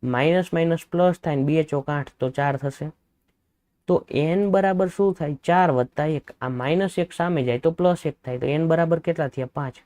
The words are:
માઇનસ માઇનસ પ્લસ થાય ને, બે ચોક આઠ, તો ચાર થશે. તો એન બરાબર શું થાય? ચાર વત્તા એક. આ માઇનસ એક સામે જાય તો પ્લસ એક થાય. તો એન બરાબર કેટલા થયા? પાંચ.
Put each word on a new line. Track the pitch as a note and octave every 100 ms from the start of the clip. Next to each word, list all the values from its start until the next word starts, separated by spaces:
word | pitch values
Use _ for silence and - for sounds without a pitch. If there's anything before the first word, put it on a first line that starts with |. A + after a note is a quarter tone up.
માઇનસ | B2+ B2 D3 F3+ F3
માઇનસ | E3+ E3 E3 -
પ્લસ | E3+ F3+ F3
થાય | F3 C#3+
ને, |
બે | C#3 D#3
ચોક | D#3 C#3+ C3+
આઠ, | D3 C3 _
તો | C3
ચાર | C3 C#3+ C#3
થશે. | C#3+ C#3 D3+ - _ _ _ _ _ _ _ _ -
તો | E3+ -
એન | A#2+ D3+ F3+ G3+
બરાબર | F#3+ F#3+ F#3 F#3+
શું | - G3
થાય? | F#3 D3+ C#3+ -
ચાર | F3 F3+ C3
વત્તા | B2+ - D3+ D3+
એક. | - -
આ | B2+
માઇનસ | B2+ B2+ E3+ F#3+ F#3
એક | E3+
સામે | - F3 E3
જાય | B2 B2
તો | E3
પ્લસ | E3 F3+ F3 D#3
એક | -
થાય. | - B2
તો | C3
એન | D3 E3
બરાબર | E3 E3 E3
કેટલા | D#3+ E3+ C#3+
થયા? | - C3
પાંચ. | - C#3 -